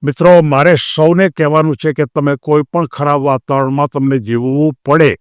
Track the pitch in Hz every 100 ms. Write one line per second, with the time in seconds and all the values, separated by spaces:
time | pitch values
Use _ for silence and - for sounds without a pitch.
0 | 143 143 175 175 156 135 156 160 - -
1 | 156 175 190 - 151 156 156 139 156 147
2 | 147 - 143 143 - 151 147 170 170 -
3 | 147 147 139 131 _ 139 135 139 143 147
4 | 135 135 107 117 123 139 151 139 - 151
5 | 151 95